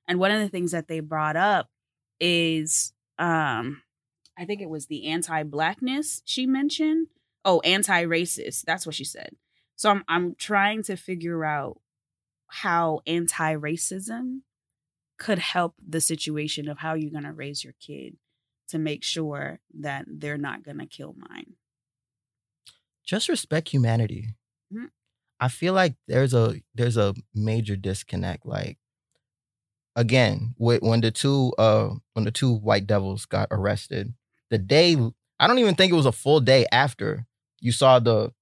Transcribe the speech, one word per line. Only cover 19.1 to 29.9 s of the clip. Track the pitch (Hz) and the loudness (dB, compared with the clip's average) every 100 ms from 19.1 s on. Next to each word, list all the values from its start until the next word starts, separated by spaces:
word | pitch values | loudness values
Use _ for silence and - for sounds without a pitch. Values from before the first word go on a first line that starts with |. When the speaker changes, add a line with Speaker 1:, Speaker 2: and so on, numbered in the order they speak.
| 165 156 143 139 165 _ 156 | -6 -6 -6 -10 -12 _ -14
Speaker 1:
that | 147 139 - | -10 -10 -10
they're | 151 151 147 | -12 -8 -8
not | 143 - | -8 -10
gonna | 143 143 - | -14 -16 -16
kill | - 139 - - | -16 -18 -18 -20
mine. | - - - _ _ _ _ _ _ _ _ _ _ - _ _ _ - | -20 -20 -20 _ _ _ _ _ _ _ _ _ _ -20 _ _ _ -6
Speaker 2:
Just | 208 - | -4 -2
respect | 320 - 156 160 | -2 -2 -4 0
humanity. | 139 117 113 110 - 110 110 _ _ _ | 2 4 2 0 -4 -10 -12 _ _ _
Speaker 1:
Mm-hmm. | 208 254 _ _ _ _ _ | -12 -12 _ _ _ _ _
Speaker 2:
I | 127 | -4
feel | - 170 | 0 0
like | 190 180 - - | 2 2 0 -2
there's | 127 135 | 0 4
a, | 123 113 - - 117 | 4 2 0 -10 -2
there's | 120 113 | 0 4
a | 101 101 - | 2 0 -8
major | 107 107 113 104 98 | -4 -2 -2 -2 -4
disconnect. | 98 95 - 90 90 90 - | -4 -6 -6 -6 -4 -6 -6
Like, | - - - _ _ _ _ _ _ _ _ _ _ _ | -6 -6 -10 _ _ _ _ _ _ _ _ _ _ _